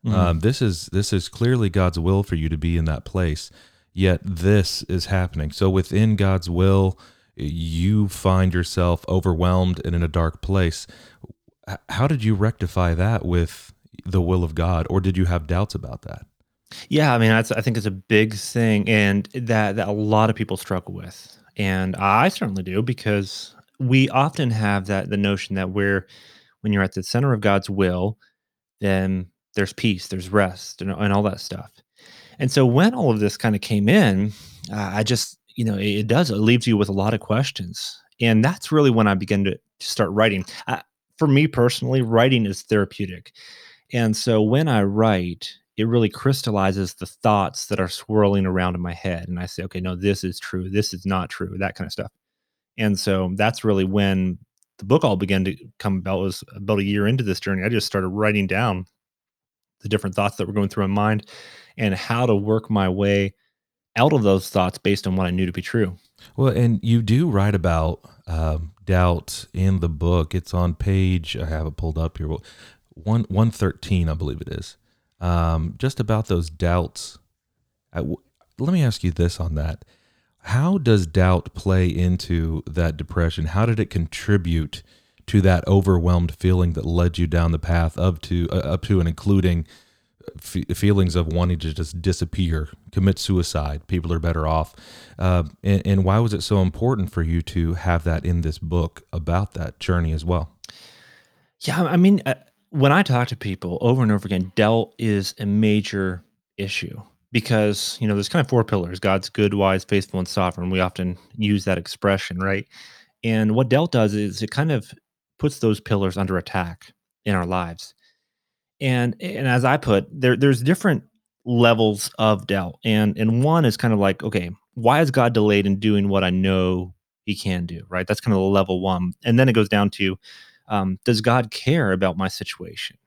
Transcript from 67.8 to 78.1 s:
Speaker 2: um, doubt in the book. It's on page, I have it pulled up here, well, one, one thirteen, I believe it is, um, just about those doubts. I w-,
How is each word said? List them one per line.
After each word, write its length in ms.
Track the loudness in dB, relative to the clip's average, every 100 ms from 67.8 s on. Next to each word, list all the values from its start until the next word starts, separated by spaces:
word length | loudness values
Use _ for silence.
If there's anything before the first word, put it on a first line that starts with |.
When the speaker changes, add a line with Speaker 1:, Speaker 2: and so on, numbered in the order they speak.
| 0 -4 -12 _ -8
Speaker 2:
um, 460 | -2 -2 -2 -6 _ 0
doubt 600 | 2 4 2 -4 -14 -10
in 260 | 0 2 2
the 100 | 0
book. 460 | 0 2 2 0 -4
It's 180 | -4
on 220 | -2 -2 -2
page, 600 | 0 2 2 0 -4 -8
I 100 | -4
have 200 | -4 -4
it 120 | -4
pulled 200 | -6 -2
up 200 | -4 -4
here, 100 | -8
well, 160 | -8 -10 -20 -20 _ _
one, 300 | -12 -2 -2 0
one 220 | 2 0
thirteen, 560 | 2 -4 -4 -2 0 0
I 60 |
believe 280 | -2 -4 -6
it 80 | -8
is, 280 | -10 -12 -18 _ _ _ _
um, 540 | -2 0 2 0 -2 -2
just 220 | -4 -2
about 280 | -2 -2 0
those 220 | -2 -2
doubts. 680 | -2 0 0 -2 -8 -16 -18 _ _ _ _ _ _ _
I 60 | -8
w-, 220 | -6